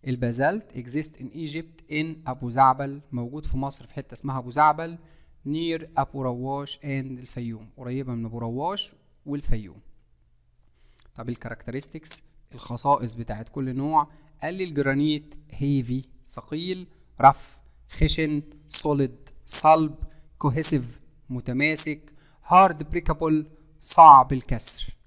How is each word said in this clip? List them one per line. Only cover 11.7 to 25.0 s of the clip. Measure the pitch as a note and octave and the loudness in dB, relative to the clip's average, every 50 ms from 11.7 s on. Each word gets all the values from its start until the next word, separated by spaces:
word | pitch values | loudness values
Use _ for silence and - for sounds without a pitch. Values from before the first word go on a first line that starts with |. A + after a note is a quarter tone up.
| A#2 C3+ C#3 - - E3 D#3 - - - _ _ _ _ _ _ - | -2 -2 -2 -2 -2 -4 2 4 4 4 _ _ _ _ _ _ -20
الخصائص | A#2+ - - - A#2+ - D3 C#3+ - A2+ A#2+ - | -20 -16 -8 -2 -2 0 0 0 -2 0 -4 -4
بتاعت | A#2+ A#2 - A2 G#2 A2 - | -4 -6 -14 -14 -14 -16 -16
كل | _ D3 C3+ C3 B2+ | _ -12 -12 -10 -8
نوع، | C3 C#3 D3+ D#3+ D#3 D3 D3 - _ _ _ _ _ - | -8 -8 -4 -2 -4 -4 -4 -12 _ _ _ _ _ -12
قال | D3+ F3+ | -12 -10
لي | F#3+ F#3+ | -8 -10
الجرانيت | F3+ D#3 C#3+ C#3 C3+ C3+ C#3 D3 D#3 D3+ D3 D3 - - - - _ | -8 -6 -6 -6 -4 -4 -4 -4 -4 -6 -8 -10 -16 -20 -20 -20 _
هيفي، | - - C3+ C#3 C#3+ C3+ B2 A#2 B2+ C3 B2+ _ - - _ | -14 -10 -6 -4 -4 -4 -4 -6 -10 -10 -10 _ -20 -16 _
ثقيل، | - - - - - D3+ D#3 E3+ F#3 F#3 F#3 F3 _ _ _ _ _ _ - | -2 -2 -2 -2 -10 -12 -12 -10 -10 -10 -12 -14 _ _ _ _ _ _ 2
رف، | - - - - - - - _ _ _ _ _ _ _ | 2 2 2 2 -8 -12 -14 _ _ _ _ _ _ _
خشن، | - - - - - - D#3+ D3 D3+ D3 C#3+ - - - _ _ | -6 -4 0 0 0 0 0 -4 -4 -8 -8 -10 -20 -20 _ _
سوليد، | - - - D#3 D3 C#3 C#3 B2+ B2 - - - - - - | 6 6 6 6 2 -2 -2 -4 -6 -14 -20 -20 -20 -18 0
صلب، | - - - - - D#3 D#3+ D#3+ D3+ C#3+ - - - - - - _ _ _ | 6 6 6 8 8 6 4 2 -4 -8 -12 -16 -16 -16 -20 -20 _ _ _
كوهيسيف، | - D3 A#2+ D3+ D#3+ - - C#3 A#2+ A#2 A#2 - - _ _ _ _ _ | -6 -6 0 6 6 6 6 6 0 -8 -18 -20 -20 _ _ _ _ _
متماسك، | B2+ B2 - - B2 B2+ C#3+ D#3 D#3 D3+ - D#3 D3+ D3+ _ - _ - _ _ _ _ _ | -14 -12 -10 -10 -6 -4 -4 2 6 6 6 6 4 -10 _ -20 _ -20 _ _ _ _ _
هارد | - F3 F3+ G3 F#3+ E3+ D3 D#3 - | 2 4 4 4 4 0 -6 -12 -8
بريكابل، | - F3+ E3+ - D#3+ D3 E3 D#3 D#3 D#3 D#3 - _ _ _ _ _ _ | -8 -8 -4 -6 -6 -4 -2 -2 -2 -4 -4 -8 _ _ _ _ _ _
صعب | - - - - D#3+ D#3 C#3+ C3+ B2+ - C#3+ | 4 4 8 10 12 10 10 10 8 2 -4
الكسر. | C3 - - C3+ A2+ - - - - - - - _ | -10 -8 -8 0 4 6 6 6 6 2 -14 -16 _